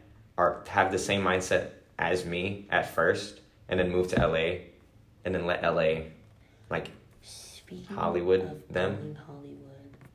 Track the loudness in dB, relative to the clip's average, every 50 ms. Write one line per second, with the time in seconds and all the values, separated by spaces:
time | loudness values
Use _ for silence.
0 | -20 -20 -20 -20 -20 -6 _ 2 2 2 2 -2 -6 0 2 4 4 4 2 0
1 | 0 0 0 2 4 2 2 2 2 2 0 0 0 -4 -10 -18 -20 -16 -6 -2
2 | 0 0 0 0 -2 -2 -4 -2 -2 -4 -4 -8 -4 0 0 0 0 0 0 2
3 | 4 4 2 2 -4 -10 -14 -18 -20 -20 _ -20 -8 -2 0 2 2 2 2 2
4 | 2 2 2 2 4 4 4 2 2 0 -2 -4 -8 -14 -20 -20 -20 -20 _ -20
5 | -20 -20 -20 -10 -4 -4 -2 0 0 0 0 0 0 2 2 4 4 2 2 0
6 | -4 -8 -14 -20 -20 -20 -20 -20 -20 -20 -20 -20 -8 -6 -4 -4 -4 -6 -12 -18
7 | -20 -20 -20 -20 -20 -20 -20 -18 -18 -20 -20 -20 -18 -16 -16 -16 -14 -10 -6 -2
8 | -2 0 0 0 4 4 4 4 4 -2 -8 -12 -10 -4 -2 0 0 0 -2 -4
9 | -8 -10 -12 -14 -16 -16 -16 -16 -16 -16 -18 -18 -18 -20 -20 -20 -20 -20 -20 -20
10 | -20 -20